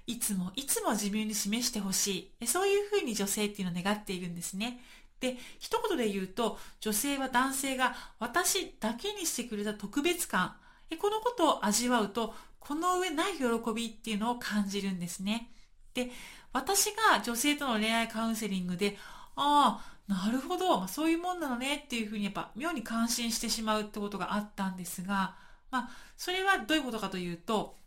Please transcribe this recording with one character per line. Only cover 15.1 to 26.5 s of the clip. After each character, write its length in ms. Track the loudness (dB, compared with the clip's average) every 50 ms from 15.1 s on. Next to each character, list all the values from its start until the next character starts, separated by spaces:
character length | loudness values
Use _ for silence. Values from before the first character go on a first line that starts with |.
| -6 -6
ね。 340 | -2 -2 -2 -2 -4 -8 -14 -20 -20 -20 -20 -20 -20 -8 -4
で、 180 | -4 -4 -4 -6 -10 -14 -14 -16 -18 -18 -6
私 360 | -4 -4 0 2 2 2 2 2
が 340 | 2 4 6 6 6 6
女 140 | 4 0 -2
性 200 | 2 2 2 2
と 120 | 2 2 0
の 120 | 2 2
恋 120 | 2 4
愛 160 | 4 2 2 0
カ 180 | -2 -2 0
ウ 60 | 0
ン 40 | 0
セ 140 | 0 0 -2
リ 100 | 0 0
ン 80 | 0 -2
グ 100 | 0 2
で、 200 | 0 0 0 -2 -10 -16 -16 -16 -16 -10 -2 2
「あ 420 | 4 6 8 8 8 8 6 2 -6 -12 -16 -14 -4 -2
あ、 20 |
な 180 | -2 0 2 2
る 100 | 2 0
ほ 160 | 0 0 0 2
ど、 220 | 4 4 4 4
ま 60 | 2
あ、 20 | -2
そ 180 | -2 0 2
う 40 | 2
い 20 | 2
う 60 | 2
も 160 | 0 -2 -2
ん 40 | -2
な 80 | -2 -2
の 80 | -2
ね」 280 | -2 -2 -2 -2 -4 -4
っ 20 | -4
て 100 | -4 -4
い 80 | -2
う 40 | -2
ふ 40 | -2
う 40 | -2
に 80 | -2
や 60 | -2
っ 20 | -2
ぱ 180 | -4 -6 -6 -8
妙 160 | -6 -4 -2
に 120 | -2 -4 -4
感 240 | -2 0 0 2 2
心 240 | 0 0 0 -2
し 80 | -2 -2
て 80 | -2 -2
し 140 | -2 -2
ま 160 | 0 0 0 0
う 60 | 0
っ 20 |
て 140 | -4 -4 -6
こ 100 | -4 -4
と 80 | -4 -4
が 160 | -4 -2 -2
あ 60 | -2
っ 100 | -2 -4 -4
た 160 | -4 -4 -4
ん 60 | -4
で 80 | -6 -8
す 180 | -8 -8 -6 -4
が、 340 | -2 0 0 0 0 -4 -10 -18 -20 -20 -20 _ -4
ま 160 | -4 -4 -4
あ、 40 | -4 -10 -14 -16 -18 -14 -8
そ 140 | -4 -2
れ 120 | -2 2 4
は 140 | 4